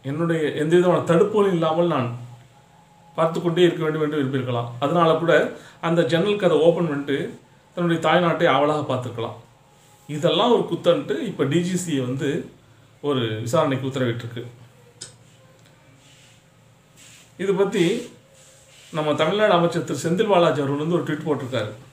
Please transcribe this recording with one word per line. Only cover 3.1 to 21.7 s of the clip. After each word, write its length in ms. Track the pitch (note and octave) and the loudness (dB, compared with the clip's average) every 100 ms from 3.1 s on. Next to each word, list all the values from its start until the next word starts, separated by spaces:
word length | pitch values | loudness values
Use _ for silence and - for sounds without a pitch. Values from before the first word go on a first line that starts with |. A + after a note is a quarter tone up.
பார்த்து 280 | - D#3+ E3+ | -2 -2 0
கொண்டே 200 | E3+ E3 | -2 2
இருக்க 200 | F3 D#3 | 2 2
வேண்டும்" 180 | D#3 D#3 | -2 -2
என்று 200 | D3+ D3+ | -2 -2
விரும்பியிருக்கலாம். 460 | C3 C3+ A#2+ A#2+ A#2+ - | -2 -4 -4 -4 -6 -4
அதனால 340 | C#3+ E3+ E3 | -2 2 4
கூட 420 | D#3+ E3 D#3 A#3 - - - | 4 4 2 2 -6 -20 -8
அந்த 220 | E3 E3+ | -2 0
ஜன்னல் 340 | D3+ E3 G3+ G3+ | 2 2 0 2
கதை 200 | F#3 D3+ | 2 4
ஓப்பன் 300 | E3 E3+ E3 | 4 4 -2
பண்ணிட்டு 500 | C#3+ C#3+ C#3+ F3+ - _ _ _ | -4 -2 -4 -4 -12 _ _ _
தன்னுடைய 280 | - F3 E3 | -4 -2 0
தாய் 180 | D#3+ E3+ | 2 2
நாட்டை 260 | E3+ D#3+ E3 | 2 2 2
ஆவலாக 480 | C3+ D3 D3+ C#3 | 4 2 0 -2
பார்த்துருக்கலாம். 440 | B2 A#2 A2+ A2+ - - _ _ _ _ _ - | -4 -4 -8 -8 -10 -20 _ _ _ _ _ -12
இதெல்லாம் 440 | D3 D#3+ D#3+ A#3+ | -2 0 2 4
ஒரு 120 | G#3+ - | 2 2
குத்தன்ட்டு 480 | E3+ F3 D#3 D3+ F#4 | 0 2 2 0 -4
இப்ப 240 | A#3 - | -4 -2
டி 160 | C#3 E3 | 0 2
ஜி 160 | F3 F3 | 0 -4
சியை 240 | E3 C#3 | -2 -4
வந்து 500 | B2 C3+ C#3+ D#3+ - - _ _ _ _ | -2 -4 -2 -4 -8 -18 _ _ _ _
ஒரு 360 | C#3+ C3+ A2+ G#2+ | -4 -2 -2 -4
விசாரணைக்கு 460 | A#2+ D#3+ D3+ B2+ C3 | -2 0 0 -2 -4
உத்தரவிட்டிருக்கு. 580 | C3+ B2 A#2 A2+ A#2+ - - - _ - _ - - _ _ - - _ _ _ _ _ - - - _ _ _ _ _ - - - - - | -2 -2 -2 -8 -12 -14 -18 -20 _ -20 _ -20 -20 _ _ -20 -20 _ _ _ _ _ -20 -20 -20 _ _ _ _ _ -20 -20 -20 -20 -6
இது 160 | G3 | -2
பத்தி 580 | F#3 G3 G#3 E3+ A#3 - - _ - - - _ - - | 0 0 2 2 0 -6 -20 _ -20 -20 -20 _ -20 -10
நம்ம 220 | D#3+ D3+ | -4 -2
தமிழ்நாடு 380 | D3 D#3+ G3+ G#3+ | 0 0 2 2
அமைச்சர் 320 | F3 E3+ E3+ | 4 2 -2
திரு 140 | C3 C#3 | -6 -6
செந்தில் 300 | E3 F3+ G#3+ | -2 0 2
பாலாஜி 320 | F#3 E3 C#3+ | 4 4 2
அவர்கள் 260 | C#3 C#3+ D#3 | -2 -2 -2
வந்து 80 | |
ஒரு 100 | E3+ | -2
ட்வீட் 220 | C#3 D3+ E3 | -2 -6 -4
போட்டிருக்காரு. 460 | C3+ B2+ A#2+ G#2 | -4 -4 -6 -6